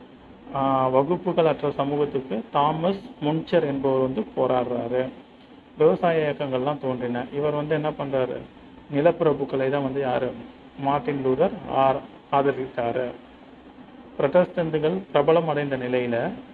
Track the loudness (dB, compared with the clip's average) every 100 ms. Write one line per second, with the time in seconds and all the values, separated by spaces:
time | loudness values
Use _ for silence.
0 | -20 -20 -20 -20 -8 -2 0 2 4 2
1 | 2 0 0 2 2 2 -2 -2 -2 0
2 | -2 -2 -4 -6 -2 0 0 0 -2 -2
3 | -8 -6 -2 -2 0 0 2 0 0 2
4 | 0 -2 -6 0 2 2 0 -4 -2 -2
5 | -2 -8 -20 -20 -20 -20 -12 2 4 4
6 | 2 2 0 -2 -2 -2 -2 -2 -2 -4
7 | -4 -4 -4 -2 -2 -2 0 -2 -2 -4
8 | -2 -2 -2 -4 -12 -18 -20 -20 -6 2
9 | 2 4 2 2 0 -2 0 0 -2 -2
10 | -2 0 -2 -6 -14 -20 -20 -6 0 0
11 | 0 -2 0 2 2 -2 -2 2 2 2
12 | -4 -18 -2 2 2 0 -4 -4 -2 -2
13 | -4 -8 -18 -20 -20 -20 -20 -20 -20 -20
14 | -12 -2 2 4 2 0 -2 0 0 -2
15 | 0 2 4 4 2 -2 -2 -2 -2 -2
16 | 0 -2 -2 -6 -14